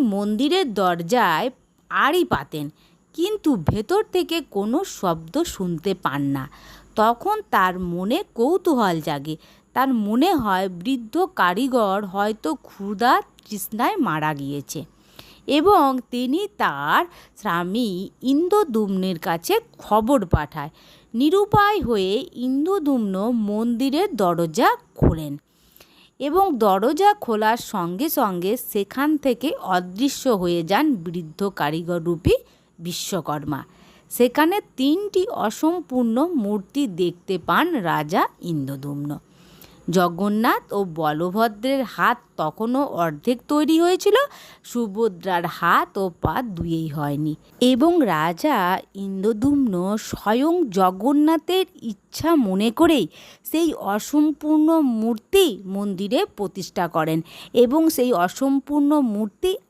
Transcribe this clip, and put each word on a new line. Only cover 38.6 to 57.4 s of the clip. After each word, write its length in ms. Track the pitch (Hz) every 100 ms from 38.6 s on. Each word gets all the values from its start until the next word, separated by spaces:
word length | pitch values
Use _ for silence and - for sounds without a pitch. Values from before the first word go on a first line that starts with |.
| 135 135 143 143 143 147 _ _ - - - - -
জগন্নাথ 760 | 180 175 170 202 214 247 440 -
ও 120 | 202
বলভদ্রের 960 | 190 160 151 151 180 208 233 208 262 269
হাত 340 | 233 - 196 247 _ -
তখনও 460 | 156 - 220 262
অর্ধেক 540 | 285 - 165 147 233 247 -
তৈরি 320 | 294 302 320
হয়েছিল, 360 | 349 359 403 466 571 - - -
সুভদ্রার 800 | - 240 220 202 226 170 190 175 170
হাত 520 | - 175 233 359 208
ও 60 | 185 -
পা 220 | 156 185
দুইয়েই 460 | 247 170 170 165 160
হয়নি। 460 | 151 143 143 156 151 _ -
এবং 320 | 247 247 330 349
রাজা 760 | 220 156 165 170 302 233 175 190 -
ইন্দ্রদ্যুম্ন 1040 | 196 196 190 202 214 277 285 247 180 190 214
স্বয়ং 580 | - - 202 240 302 359 269
জগন্নাথের 960 | 185 185 185 240 294 302 320 - 381 359 -
ইচ্ছা 480 | 226 202 _ - 320 320
মনে 340 | 202 190 226
করেই 360 | 226 339 285 156 - - -
সেই 300 | - 311 330
অসম্পূর্ণ 920 | - 196 208 - 302 302 285 302 311 311 330
মূর্তি 680 | 269 220 226 220 - 392 339 190
মন্দিরে 560 | 190 196 202 180 202 269 403 -
প্রতিষ্ঠা 520 | 185 190 - 202 170
করেন 300 | 165 156 160 - -